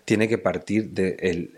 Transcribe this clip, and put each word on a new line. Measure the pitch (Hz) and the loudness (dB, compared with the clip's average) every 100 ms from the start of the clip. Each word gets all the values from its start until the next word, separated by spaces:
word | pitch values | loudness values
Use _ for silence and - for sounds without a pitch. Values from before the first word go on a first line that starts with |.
| - | 0
tiene | 107 110 | 2 2
que | 113 | 2
partir | - 87 - 104 110 | 0 -2 -2 -2 -2
de | 92 95 - | -2 -2 0
el, | 92 85 - | -2 -2 -6